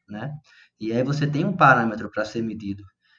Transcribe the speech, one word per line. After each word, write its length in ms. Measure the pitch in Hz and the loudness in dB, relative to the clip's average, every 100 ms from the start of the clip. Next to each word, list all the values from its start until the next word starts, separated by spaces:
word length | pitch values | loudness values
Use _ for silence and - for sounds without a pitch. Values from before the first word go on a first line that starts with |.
| - | -14
né? 240 | 104 131 151 _ - - - | -10 -10 -12 _ -20 -20 -10
E 120 | 110 | -4
aí 100 | 113 | -2
você 220 | 131 147 147 | 0 0 0
tem 200 | 143 196 | 0 -2
um 100 | 185 | 6
parâmetro 540 | 143 123 113 110 101 | 6 6 2 -2 -6
pra 160 | - 107 | -6 -4
ser 160 | 117 | -4
medido. 420 | 113 110 101 98 98 _ _ | -6 -6 -8 -8 -12 _ _